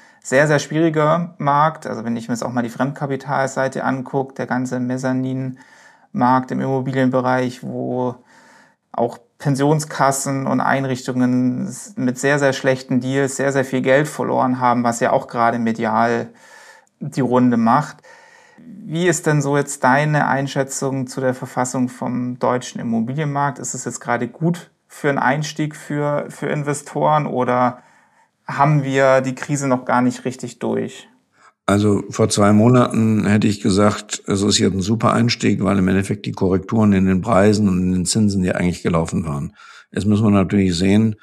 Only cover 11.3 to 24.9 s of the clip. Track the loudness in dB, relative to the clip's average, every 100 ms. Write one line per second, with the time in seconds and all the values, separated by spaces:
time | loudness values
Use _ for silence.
11.3 | 2 0 -2 -6 -10 -12 -4 -4 0 0
12.3 | 2 2 0 0 -2 0 -2 0 0 -2
13.3 | 0 0 0 0 0 2 2 2 -4 -2
14.3 | 0 0 0 2 2 0 0 0 0 -2
15.3 | 0 0 0 -2 -2 0 2 2 0 -4
16.3 | -14 -20 -20 -20 -20 _ -14 -8 -4 0
17.3 | 4 4 4 4 2 0 -10 -20 -20 -20
18.3 | -20 _ -20 -20 -16 -8 -2 0 0 2
19.3 | 0 2 0 -2 0 2 4 2 2 2
20.3 | 0 -2 -4 -4 -4 -4 -4 -6 -4 -2
21.3 | -2 -6 -4 -2 -2 -4 -4 -6 -4 -6
22.3 | -2 0 0 -4 -8 -4 -2 -2 -4 -4
23.3 | -2 -2 -4 -10 -8 -10 -8 -4 -4 -4
24.3 | -2 -2 -2 -8 _ _